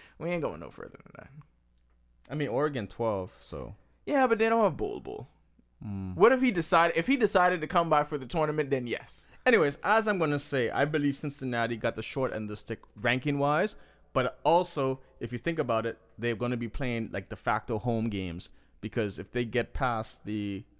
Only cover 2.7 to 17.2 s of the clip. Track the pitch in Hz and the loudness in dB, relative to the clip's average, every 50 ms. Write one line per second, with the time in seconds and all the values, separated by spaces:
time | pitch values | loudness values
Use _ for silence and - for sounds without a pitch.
2.7 | 143 123 104 - - - 120 113 104 95 92 90 - - - - - 71 62 58 | 0 -2 -6 -6 -6 -4 -2 0 0 -2 -4 -6 -10 -18 -16 -12 -10 -10 -10 -10
3.7 | - - _ _ _ _ - - 294 269 262 226 226 208 220 226 226 226 220 185 | -14 -16 _ _ _ _ -6 -2 2 2 4 4 2 2 2 2 4 4 2 2
4.7 | 147 101 107 73 58 65 - 64 62 - 127 - _ _ _ _ _ _ _ _ | 0 0 -4 -4 -4 -6 -8 -10 -10 -10 -12 -14 _ _ _ _ _ _ _ _
5.7 | _ - - 107 101 98 95 92 92 156 190 240 262 247 262 254 190 180 156 - | _ -12 -10 -8 -6 -6 -6 -4 2 6 8 8 8 6 4 2 2 0 0 4
6.7 | 180 165 170 170 165 160 170 - 277 247 233 185 - 185 180 180 185 165 156 147 | 4 4 6 4 2 0 0 2 2 2 4 4 4 6 4 4 2 0 -2 0
7.7 | - 175 170 160 156 147 147 - 151 139 131 117 - 165 156 151 151 151 147 135 | 2 2 2 4 4 2 2 0 -4 -6 -6 -4 -2 0 0 0 0 0 0 0
8.7 | 139 127 123 120 104 - - - - - - - - - - 254 240 202 156 143 | 0 -2 -2 -2 -6 -6 -8 -10 -16 -18 -18 -20 -10 -2 2 4 6 6 6 4
9.7 | 139 - - - 214 226 214 220 202 185 165 147 147 139 - - 143 131 120 110 | 0 0 0 2 2 4 4 2 2 2 2 2 0 0 -2 -2 0 0 0 0
10.7 | - 123 143 151 151 151 143 143 139 - - 143 - - 131 127 120 117 117 117 | 2 0 0 0 0 0 0 0 0 -2 -6 -8 -8 -6 -6 -4 -2 0 0 -2
11.7 | 117 107 120 117 117 113 110 - - 139 131 117 - 110 107 104 107 - - - | -2 -2 -2 -2 -2 -4 -6 -6 -4 -2 -2 -2 -2 -4 -6 -6 -8 -8 -8 -8
12.7 | 113 - - - - 107 101 120 123 127 - 143 143 143 139 143 147 160 196 214 | -10 -10 -10 -18 -10 -2 0 2 2 2 2 0 0 2 2 2 2 2 2 0
13.7 | - - - - _ _ _ _ - 135 123 - - - - 147 165 180 180 - | -2 -6 -16 -20 _ _ _ _ 0 0 0 0 -2 0 2 4 4 4 4 2
14.7 | - 151 135 131 131 131 - - - - - 113 123 117 - 170 170 160 139 120 | -2 -2 0 0 -2 -4 -8 -18 -14 -10 -8 -6 -6 -4 -4 -2 -2 0 0 2
15.7 | 113 110 110 117 - - _ _ _ - 113 120 117 98 120 120 123 117 120 113 | 2 0 0 -2 -6 -8 _ _ _ -4 -2 -2 -2 0 -2 -2 -2 -2 -4 -4
16.7 | - - 135 123 120 117 113 - - 101 | -4 -2 -2 -2 -2 -2 -4 -4 -6 -6